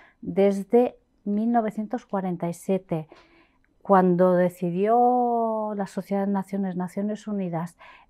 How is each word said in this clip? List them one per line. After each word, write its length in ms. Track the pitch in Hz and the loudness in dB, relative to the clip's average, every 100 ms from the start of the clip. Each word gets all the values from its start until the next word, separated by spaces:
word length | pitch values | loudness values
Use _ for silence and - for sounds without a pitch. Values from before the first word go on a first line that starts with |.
| - _ | -20 _
desde 760 | - 180 202 196 190 240 247 - _ _ | -6 2 2 2 2 2 2 -2 _ _
mil 280 | - 208 226 | -4 -2 0
novecientos 540 | 240 214 214 208 247 - | 0 0 -4 -8 -8 -6
cuarenta 420 | 196 185 170 170 | -6 -4 -4 -6
y 60 | |
siete, 540 | 170 - 190 190 165 156 - _ _ _ _ _ _ | -6 -2 -4 -2 -6 -6 -16 _ _ _ _ _ _
cuando 500 | - 196 185 175 185 | 2 4 6 4 4
decidió 1400 | 180 180 180 180 170 208 233 247 247 240 233 226 220 214 208 | 4 2 -2 -4 -2 2 4 4 2 0 0 -2 -4 -4 -6
la 100 | 196 | -6
Sociedad 380 | - - 196 196 | -8 -4 -2 0
de 80 | |
Naciones, 420 | 196 190 196 196 180 | -2 -4 -4 -4 -4
Naciones 500 | 180 - 208 208 - | -6 -6 -6 -6 -8
Unidas, 520 | 208 185 165 170 - - - | -6 -4 -4 -8 -12 -20 -20